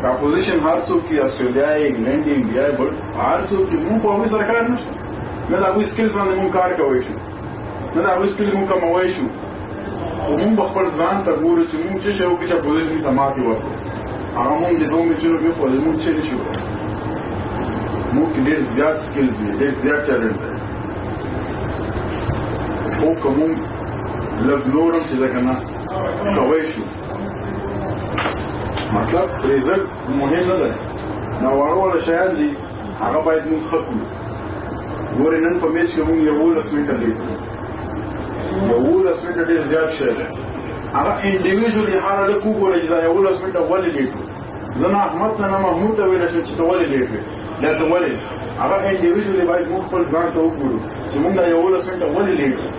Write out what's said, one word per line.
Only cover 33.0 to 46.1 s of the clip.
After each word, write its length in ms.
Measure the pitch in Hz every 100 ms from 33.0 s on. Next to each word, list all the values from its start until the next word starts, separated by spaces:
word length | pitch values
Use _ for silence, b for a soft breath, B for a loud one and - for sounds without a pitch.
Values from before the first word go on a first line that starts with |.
هغه 180 | - 302 320
باید 160 | 311 294
موږ 120 | 311 -
ښه 100 | 240 -
کړو. 200 | 233 - - - - - - - - - - - 120
ګورې 220 | 151 160 165
نن 100 | 180
په 40 | 160 165
میچ 140 | 170 160
کې 60 | 156
موږ 100 | 165 151
یولس 360 | 147 165 156 -
منټه 220 | 147 143 120
لیټ 180 | 113 110
وو. 120 | - 101 - - - - - - - - - - - 190 202
یولس 480 | 240 277 359 - - 170
منټه 180 | 170 160
ډېر 120 | 165 139
زیات 180 | 160 160 156
شی 140 | 127 -
دی. 100 | - - - - - - - -
هغه 160 | 277 233 202
انډیویژولي 680 | 185 170 202 233 208 208 190 190
هر 120 | 196
هلک 180 | 196 208 214
وګوره 320 | 202 190 175
چې 60 | 160
دا 60 | 170 165
یولس 300 | 180 190 170
منټه 180 | 190 175 156
ولې 180 | 185 170 143
لیټ 140 | 127 -
وو. 100 | - - - - - -
زه 80 | 170
نه 60 | 202 -
احمد 240 | 170 214 214
ته 80 | 196
نه 60 | 190 185
محمود 280 | 165 214 214
ته 60 |
ویلی 180 | 185